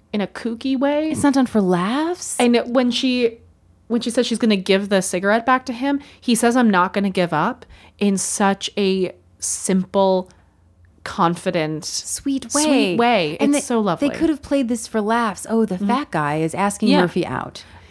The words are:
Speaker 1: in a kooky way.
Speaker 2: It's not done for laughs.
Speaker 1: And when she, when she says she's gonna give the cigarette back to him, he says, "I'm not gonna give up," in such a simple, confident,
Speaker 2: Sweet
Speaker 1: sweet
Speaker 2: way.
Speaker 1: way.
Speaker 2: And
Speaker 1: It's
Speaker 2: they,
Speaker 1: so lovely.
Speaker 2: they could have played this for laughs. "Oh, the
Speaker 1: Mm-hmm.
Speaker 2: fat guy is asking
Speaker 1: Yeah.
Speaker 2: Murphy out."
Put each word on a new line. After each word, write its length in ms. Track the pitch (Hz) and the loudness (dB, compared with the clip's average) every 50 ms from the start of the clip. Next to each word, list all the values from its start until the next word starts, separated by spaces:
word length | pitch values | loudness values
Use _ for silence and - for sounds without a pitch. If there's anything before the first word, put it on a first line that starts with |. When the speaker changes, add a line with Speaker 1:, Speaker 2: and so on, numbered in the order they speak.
| _ _ | _ _
Speaker 1:
in 100 | - 208 | -4 -4
a 60 | 196 180 | -4 -4
kooky 500 | - - - 233 233 226 - 269 269 247 | -6 -8 -6 -6 -6 -6 -4 -2 -2 0
way. 340 | 277 277 294 294 311 311 | 0 0 0 0 0 -2
Speaker 2:
It's 100 | 302 - - | -2 0 2
not 120 | 285 254 | 2 4
done 100 | 277 254 | 4 2
for 160 | 233 - 220 | 2 2 2
laughs. 760 | 196 180 185 170 180 202 240 285 311 339 359 - - - - - | 2 4 2 2 0 -2 -2 -2 -2 -2 -4 -6 -8 -10 -2 0
Speaker 1:
And 180 | 247 240 240 233 - 240 233 | 2 4 4 2 2 2 0
when 160 | 269 247 247 | 2 2 2
she, 480 | 240 - - 262 247 247 240 226 233 - - - _ _ _ _ _ _ _ - | 0 0 0 0 0 0 -2 -4 -6 -12 -20 -20 _ _ _ _ _ _ _ -4
when 120 | 226 233 | -4 -2
she 80 | - 240 | -2 -2
says 160 | 220 262 240 | 0 0 0
she's 140 | 233 226 202 | 0 0 0
gonna 160 | - 214 208 | 2 2 2
give 340 | 190 185 - 190 190 202 196 | 2 2 2 2 2 2 2
the 120 | 208 190 | 0 0
cigarette 440 | 185 - - 180 190 202 208 233 233 | 0 0 -4 -2 0 2 0 2 2
back 200 | 262 254 254 254 - | 2 2 2 0 -4
to 60 | 240 | -8
him, 260 | 233 262 277 285 277 - - - - | -4 -2 -2 -2 -2 -4 -8 -20 -12
he 140 | - - 233 | -2 0 0
says, 220 | 214 233 233 233 | 2 2 2 4
"I'm 140 | 254 247 220 | 4 4 4
not 220 | 196 180 180 190 - | 6 4 4 2 0
gonna 180 | 202 196 196 | -2 -2 -2
give 200 | 185 190 180 175 | 0 0 0 0
up," 320 | 165 151 165 220 262 - - _ - - - - _ - | 2 0 0 0 -2 -6 -14 _ -20 -20 -20 -20 _ -2
in 180 | 208 202 196 185 | 0 0 0 0
such 540 | - - - - 208 196 196 196 - - - | -2 -4 -2 0 2 2 2 0 -4 -8 -4
a 380 | 202 202 190 190 190 185 - - - _ _ _ - | -2 0 0 0 0 -2 -4 -6 -12 _ _ _ -12
simple, 920 | - - - - - - - 190 185 185 - 196 196 190 190 185 180 185 - _ _ _ _ _ _ _ _ _ _ _ _ _ - | -8 -8 -8 -6 -2 0 0 0 0 0 0 2 2 4 2 2 0 -4 -14 _ _ _ _ _ _ _ _ _ _ _ _ _ -14
confident, 840 | - - - 185 165 175 175 - 190 180 175 156 151 156 151 175 | -12 -2 2 2 2 2 0 -4 -4 -2 -2 -2 -2 -4 -8 -8
Speaker 2:
Sweet 680 | - - - - - - - - 285 269 269 - 226 | -8 -8 -8 -8 -8 -10 -8 -4 -4 -4 -4 -6 -4
Speaker 1:
sweet 140 | - 285 302 | -2 0 2
Speaker 2:
way. 300 | 311 285 254 214 190 175 | 2 4 2 2 2 2
Speaker 1:
way. 420 | 226 233 240 240 202 170 147 156 - | 2 2 2 2 2 0 0 -2 -2
Speaker 2:
And 140 | - 294 285 | 0 2 2
Speaker 1:
It's 100 | 285 - | 0 0
Speaker 2:
they, 20 | - | 0
Speaker 1:
so 120 | 240 226 | 0 0
lovely. 300 | 214 196 165 - 285 285 | 0 0 0 0 0 -2
Speaker 2:
they 60 | - | -2
could 140 | - 311 330 | 0 0 0
have 120 | 311 277 | 0 -2
played 260 | - - 285 277 269 220 | -2 -2 0 0 0 0
this 200 | 240 226 - - | -2 -4 -6 -4
for 140 | - 220 | -4 -4
laughs. 440 | 202 208 226 240 233 214 180 - - - | -2 0 0 0 0 -2 -4 -6 -8 -2
"Oh, 160 | 220 226 220 | 0 0 0
the 100 | 220 185 | 0 0
Speaker 1:
Mm-hmm. 120 | 180 202 202 | -2 0 0
Speaker 2:
fat 240 | 208 262 294 - | 0 0 -2 -4
guy 240 | - 165 151 143 147 156 | -4 -2 -2 0 0 0
is 160 | 160 165 - | -2 -2 -2
asking 340 | - 196 202 202 - 220 233 | 0 -2 -2 -2 0 2 2
Speaker 1:
Yeah. 120 | 277 294 | 4 4
Speaker 2:
Murphy 240 | 202 170 - 190 165 | 4 2 0 -2 -4
out." 380 | - 127 - - - - - - - - - - - | -4 -4 -8 -8 -8 -14 -18 -20 -20 -20 -20 -20 -10